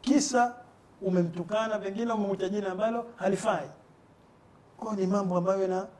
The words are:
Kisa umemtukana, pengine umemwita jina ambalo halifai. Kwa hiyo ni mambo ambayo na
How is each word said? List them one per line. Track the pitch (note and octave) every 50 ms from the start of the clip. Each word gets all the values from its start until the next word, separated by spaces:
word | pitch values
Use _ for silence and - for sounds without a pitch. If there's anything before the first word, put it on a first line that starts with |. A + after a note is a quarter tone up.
Kisa | - B3+ D4 D4 C#4+ - B3+ B3 A#3+ A#3+ A#3+ - - - - - - - - - -
umemtukana, | F#3+ F3+ F3+ F3 E3+ E3 F3 F3 F3 G#3 G#3+ A3 A3 G#3+ G#3+
pengine | G3 G3 G3 G#3 A#3 A#3 A3+
umemwita | G#3+ G#3 G3 F#3+ F#3+ F#3+ F#3
jina | G3+ G#3 G3+ F#3+ F#3
ambalo | F#3 G#3+ A3+ A#3 A#3 A#3 - -
halifai. | - - F#3+ G3+ F#3 - A3 G3+ E3 C#3+ D3 - - - - - - - - - _ - - - - - - - - - - -
Kwa | - - A3 G#3+
hiyo | G3 F#3+
ni | F#3 F#3+
mambo | G3+ G3+ F#3 F3+
ambayo | F3+ F3 F#3 F#3+ G3 F#3+ F#3
na | F#3 F#3 F#3+ F#3 - -